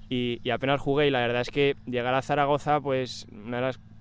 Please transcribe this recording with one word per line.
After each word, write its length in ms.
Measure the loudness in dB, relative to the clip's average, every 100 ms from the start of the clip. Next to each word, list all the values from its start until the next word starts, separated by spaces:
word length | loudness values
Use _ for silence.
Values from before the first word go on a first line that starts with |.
| -6
Y, 320 | -2 -2 -2
y 60 | -2
apenas 300 | 0 2 2
jugué, 280 | 2 2 4
y 40 |
la 80 | 4
verdad 220 | 2 0
es 80 | 0
que 260 | 2 2 0 -4
llegar 280 | -2 0
a 80 | 0
Zaragoza, 580 | 2 2 2 2 2 0
pues 480 | 0 -2 -2 -8 -14
una 260 | -14 -8 -4
de 60 |
las 160 | -4 -4 -12 -12